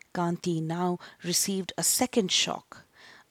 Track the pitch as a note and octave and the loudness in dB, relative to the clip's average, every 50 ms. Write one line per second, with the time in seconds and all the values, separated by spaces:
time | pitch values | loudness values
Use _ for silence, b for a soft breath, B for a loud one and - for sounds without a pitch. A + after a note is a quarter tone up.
0 | B B - F3+ F3 E3+ F3 E3+ - F3+ E3+ D#3+ D#3+ D#3+ E3 F3 F3+ F3+ F3 F3 | B B -4 -2 0 0 0 -2 -2 -2 -2 0 0 -2 -2 0 0 0 0 -2
1 | B B B B B F3 E3+ - - G3+ G3 F#3+ F#3 - - - F#3 - - - | B B B B B -2 0 0 0 0 0 -2 -4 -4 -4 -2 0 0 2 2
2 | B3+ B3 - A#3+ F#3+ F3 - - - - - - - _ - - - _ B B | 0 0 2 2 2 2 2 2 2 0 -2 -4 -8 _ -20 -20 -20 _ B B
3 | B B B B B B | B B B B B B